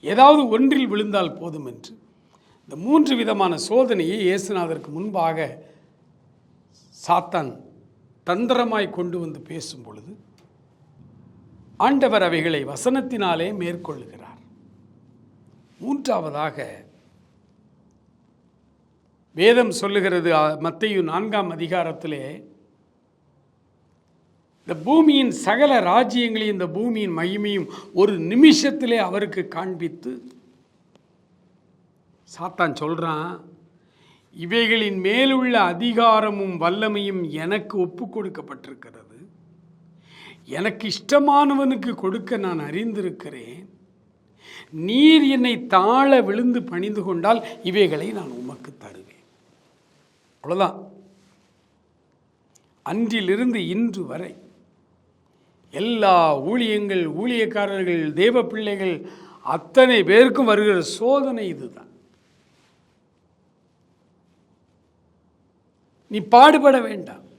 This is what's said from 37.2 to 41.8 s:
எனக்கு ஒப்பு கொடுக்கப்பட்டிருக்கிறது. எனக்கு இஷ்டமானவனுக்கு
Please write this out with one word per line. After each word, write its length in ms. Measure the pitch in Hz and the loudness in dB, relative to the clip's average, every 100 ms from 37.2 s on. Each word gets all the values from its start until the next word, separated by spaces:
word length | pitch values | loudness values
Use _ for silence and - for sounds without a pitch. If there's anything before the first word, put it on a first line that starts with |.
| 165 156 | -6 -6
எனக்கு 300 | 165 208 208 202 | -4 -4 -4 -4
ஒப்பு 260 | 175 175 220 | -4 -6 -12
கொடுக்கப்பட்டிருக்கிறது. 1120 | 214 190 160 151 135 135 135 120 113 107 113 190 _ _ _ _ _ _ _ _ - - - - 139 | -10 -10 -12 -16 -18 -20 -20 -20 -20 -20 -20 -20 _ _ _ _ _ _ _ _ -20 -20 -20 -14 -6
எனக்கு 280 | 208 220 220 | -6 -6 -8
இஷ்டமானவனுக்கு 1040 | - - 285 285 285 285 277 269 254 | -10 2 2 4 4 4 2 0 -2